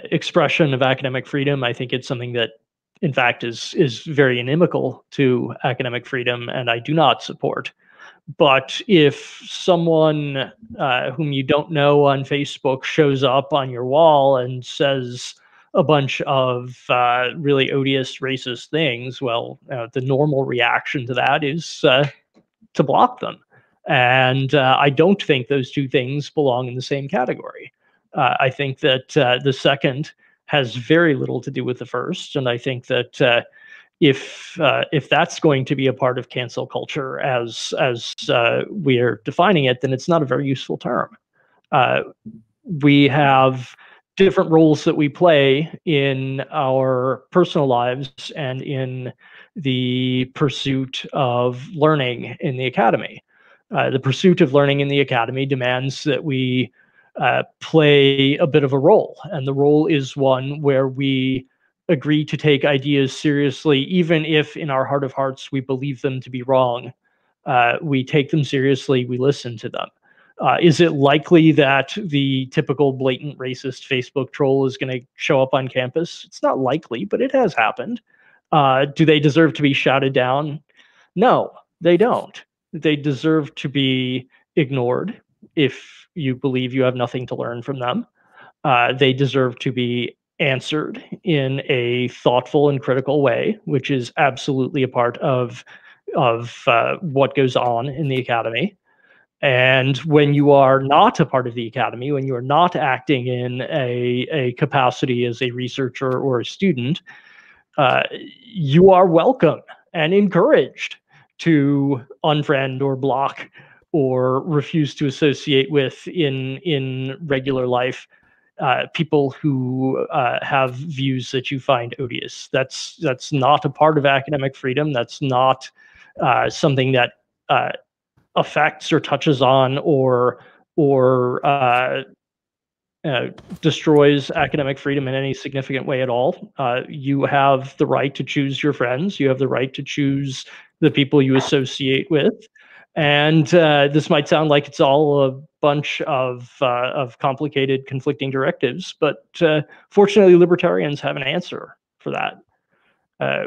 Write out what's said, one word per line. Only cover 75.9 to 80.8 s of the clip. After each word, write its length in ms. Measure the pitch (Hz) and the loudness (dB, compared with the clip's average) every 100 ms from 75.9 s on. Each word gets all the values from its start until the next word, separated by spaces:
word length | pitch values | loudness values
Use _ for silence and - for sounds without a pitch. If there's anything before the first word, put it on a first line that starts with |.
| 160 170 - | -2 -4 -8
It's 180 | - - | -20 -4
not 160 | 294 131 | -2 0
likely, 460 | 131 151 - 117 | 0 -2 -4 -8
but 160 | 196 - | -4 -2
it 120 | 262 | 0
has 200 | 269 220 | 2 0
happened. 480 | - 110 - 139 240 - _ _ _ _ | 2 0 -2 -8 -10 -12 _ _ _ _
Uh, 360 | 156 135 131 143 | 2 4 4 0
do 180 | 139 | 2
they 160 | 160 151 | 4 4
deserve 320 | 147 143 160 | 4 4 2
to 100 | - | 2
be 120 | 147 | 0
shouted 400 | 135 151 135 135 | 2 2 2 2
down? 480 | 135 127 139 151 151 - _ | 0 0 0 -2 -8 -14 _